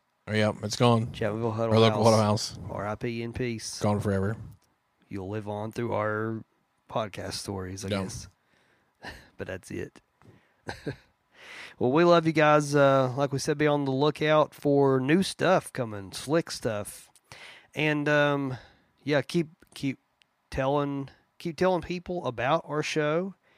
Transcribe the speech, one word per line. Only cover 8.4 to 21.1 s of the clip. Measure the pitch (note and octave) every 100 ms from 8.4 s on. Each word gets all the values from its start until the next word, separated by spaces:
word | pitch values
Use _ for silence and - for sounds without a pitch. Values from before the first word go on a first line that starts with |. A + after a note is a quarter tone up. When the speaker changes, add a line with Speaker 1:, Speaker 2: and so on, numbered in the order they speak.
| _ _ _ _ _ _
Speaker 2:
<laughs> | - - - _
But | F#2+
that's | F#2+ -
it. | G2 F#2+ - _ _ - - _ _ -
<laughs> | - - C#3 _ _ _ _ - - - -
Well, | A#2+
we | C#3+
love | F3 E3+ D#3+
you |
guys. | D#3 D3+ D3+ D3 D3
Uh, | C#3 C3+ C3 B2
like | C#3
we | C3+
said, | - D3+
be | D3+
on | D3 C#3
the |
lookout | C3 D3 D3+ D3+ D#3 D3
for | - D3 C#3+ C#3 C3
new | C3 E3+
stuff | F#3+ - - F#3 -
coming, | - A#2 G#2 F#2+
slick | - - D#3+ D#3+
stuff. | - B2 G#2+ G2+ - - _ _ - - - _ -
And, | D3+ D3+ D3
um, | D3 D3 C#3+ C#3 C3 - _ _ _
yeah, | - D3
keep, | - F3 D#3 - _ -
keep | C#3 B2+ _ _ _ _ _
telling, | - C3+ D3 C#3+ C#3 C3+